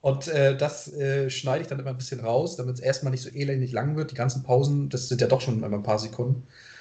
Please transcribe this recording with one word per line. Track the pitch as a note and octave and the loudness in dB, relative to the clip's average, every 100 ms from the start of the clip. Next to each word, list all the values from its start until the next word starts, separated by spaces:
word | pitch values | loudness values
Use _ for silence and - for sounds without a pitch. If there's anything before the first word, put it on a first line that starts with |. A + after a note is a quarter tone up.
Und, | C#3 C#3 D#3+ | 2 0 0
äh, | D3+ C3+ C3+ | 4 4 4
das, | D3 - - | -2 -4 -12
äh, | D3 C#3 C#3 C3+ | -4 0 0 0
schneide | - C#3 C#3 | -2 -2 -2
ich | E3 | -2
dann | C#3 | -6
immer | C3+ | -6
ein | B2+ | -6
bisschen | - B2+ | -6 -6
raus, | A2+ A#2+ F3 - | 0 2 0 -4
damit's | B2 B2 | -6 -2
erstmal | C3 C3+ C#3 | 0 0 0
nicht | B2+ | -2
so | - | -4
elendig | C#3 C#3 C#3 B2 | -4 -2 0 0
lang | A2+ C3+ D3+ | 0 0 0
wird. | D3+ | -4
Die | |
ganzen | - B2+ C3 | 0 0 0
Pausen, | C3 B2+ C#3+ C#3+ C#3 | 2 4 4 2 0
das | B2+ - | -4 -2
sind | B2 | 2
ja | A#2+ | 4
doch | C3 | 4
schon | - A2 | 2 -2
immer | G#2 G#2 | 0 -2
ein | |
paar | G#2 G#2+ | 0 0
Sekunden. | A2 - B2 C3+ - - - - | -2 -4 0 0 -4 -20 -20 -20